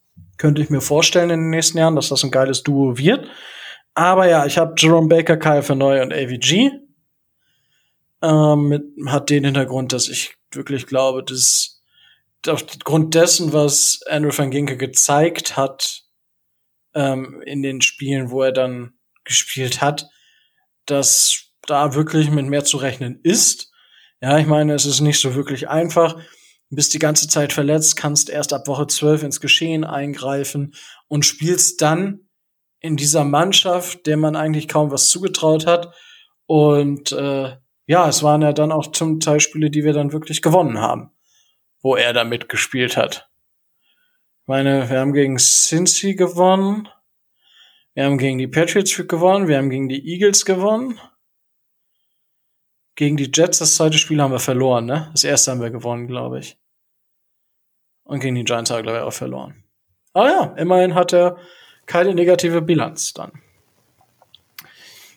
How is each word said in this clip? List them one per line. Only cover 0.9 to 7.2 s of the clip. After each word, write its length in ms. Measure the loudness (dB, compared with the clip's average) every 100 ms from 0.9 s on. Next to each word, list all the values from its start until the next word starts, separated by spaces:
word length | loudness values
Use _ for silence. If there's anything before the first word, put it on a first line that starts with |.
| 2 2 2 2
in 80 | 0
den 80 | 0
nächsten 300 | 0 0 2
Jahren, 160 | 2 2
dass 140 | 0
das 140 | -2
ein 80 | 0
geiles 300 | 2 2 0
Duo 340 | 0 2 2 2
wird. 300 | 2 2 -2 -18 -20 -20 -20 -20 _ 0
Aber 320 | 4 6 6
ja, 180 | 4 2
ich 120 | 0
hab 220 | 0 2
Jerome 280 | 4 6 6
Baker, 300 | 4 4 2
Kyle 300 | 4 2 2
Van 100 | 2
Noy 240 | 4 2
und 120 | 2
A 140 | -2 -4
V 80 | -2
G. 320 | 0 4 2 0 -12 _ _ _